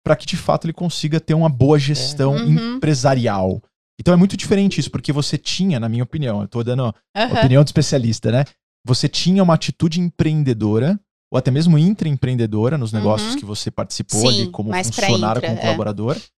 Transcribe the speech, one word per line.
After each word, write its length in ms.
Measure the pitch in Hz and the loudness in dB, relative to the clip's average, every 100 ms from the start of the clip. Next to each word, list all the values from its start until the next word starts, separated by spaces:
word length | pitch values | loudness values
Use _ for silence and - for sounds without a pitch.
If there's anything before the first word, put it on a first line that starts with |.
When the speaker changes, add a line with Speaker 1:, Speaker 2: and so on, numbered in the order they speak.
| - | -2
Speaker 1:
pra 100 | 151 | -2
que 100 | - | -2
de 120 | 170 | -6
fato 280 | - 156 165 | -2 -2 -2
ele 80 | |
consiga 460 | - 175 - 156 160 | -6 -6 -4 -2 -2
ter 140 | - | 0
uma 160 | 160 160 | 2 2
boa 280 | 123 135 151 | 2 4 4
gestão 600 | 139 139 - - 139 143 | 2 -2 -4 -2 0 0
Speaker 2:
É. 40 | |
Uhum. 340 | 135 156 233 254 | 2 2 0 -4
Speaker 1:
empresarial. 840 | 156 147 135 131 117 98 95 101 - _ _ - | -2 0 2 2 0 0 -2 -4 -8 _ _ -4
Então 140 | - | 2
é 40 | 175 | 4
muito 180 | 196 - | 4 2
diferente 420 | - 202 196 165 | 0 2 2 0
isso, 120 | 135 | -4
porque 220 | - - | -6 -4
você 240 | 143 143 147 | -2 -2 -4
tinha, 420 | - - 190 131 | -6 -2 -2 -2
na 80 | 113 | -2
minha 160 | 117 | -4
opinião, 380 | 123 160 135 104 | -4 -4 -4 -4
eu 60 | 101 | -4
tô 120 | 120 | -4
dando 200 | 117 127 120 | -4 -2 -2
a 80 | - _ 202 | -6 _ -4
Speaker 2:
Aham. 100 | 233 254 | -2 2
Speaker 1:
opinião 240 | 135 135 | 4 6
de 60 | 147 | 4
especialista, 600 | 165 143 143 117 107 113 | 2 2 0 0 -2 0
né? 120 | 123 147 _ _ _ 117 | 0 -2 _ _ _ -2
Você 220 | 127 151 | 0 0
tinha 340 | - 170 196 | -2 2 4
uma 120 | 180 | 4
atitude 480 | 156 - - 165 165 | 2 0 -2 0 0
empreendedora, 960 | 175 - 165 156 135 113 107 110 143 208 _ _ - | -2 -2 0 2 0 0 0 2 0 -2 _ _ -6
ou 60 | 127 | -4
até 120 | 131 | 0
mesmo 280 | 135 170 151 | 2 4 4
intraempreendedora, 1000 | 175 214 165 139 127 127 113 107 120 151 | 4 2 -2 -2 -2 -2 -2 0 0 -2
nos 140 | 110 | -4
negócios 420 | 107 104 107 107 | -2 0 0 -2
Speaker 2:
Uhum. 60 | 277 | -6
Speaker 1:
que 60 | 101 | -8
você 260 | 104 - | -10 -8
participou 560 | - - - 202 208 127 | -8 -8 -8 -4 0 2
ali 180 | 202 185 | 0 -2
Speaker 2:
Sim, 60 | |
Speaker 1:
como 180 | 180 208 | -6 -6
Speaker 2:
mais 200 | 185 185 | -4 -4
pra 140 | - 196 | -2 0
Speaker 1:
funcionário, 340 | 190 208 214 | 0 0 -2
Speaker 2:
intra, 100 | 165 | -4
Speaker 1:
como 100 | - | -4
Speaker 2:
é. 20 | |
Speaker 1:
colaborador, 560 | 170 165 104 104 110 180 - | -2 -2 -4 -4 -4 -6 -10